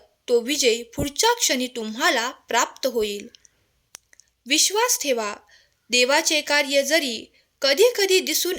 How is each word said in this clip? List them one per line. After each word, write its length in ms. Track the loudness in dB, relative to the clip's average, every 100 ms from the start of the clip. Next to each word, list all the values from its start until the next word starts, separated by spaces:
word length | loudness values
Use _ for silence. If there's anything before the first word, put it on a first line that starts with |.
| -16 _ 0
तो 100 | 0
विजय 440 | 2 0 2 0
पुढच्या 500 | -4 -6 -6 0 2
क्षणी 340 | 2 0 0 -2
तुम्हाला 640 | -6 -8 -2 0 0 -2
प्राप्त 580 | -8 -2 0 0 -2 -4
होईल." 400 | -2 -4 -6 -12 -20 _ _ _ _ _ -20 _ _ _ _ -2
विश्वास 540 | 0 2 0 0 0
ठेवा, 340 | -2 -2 -4 -8 _ _ _ _ -2
देवाचे 520 | 2 4 2 2 -2
कार्य 420 | 0 0 2 0
जरी 420 | 2 0 0 -8 -12 _ _ -6
कधी 220 | -2 4 4 4
कधी 240 | 2 2
दिसून 360 | 0 -2 -2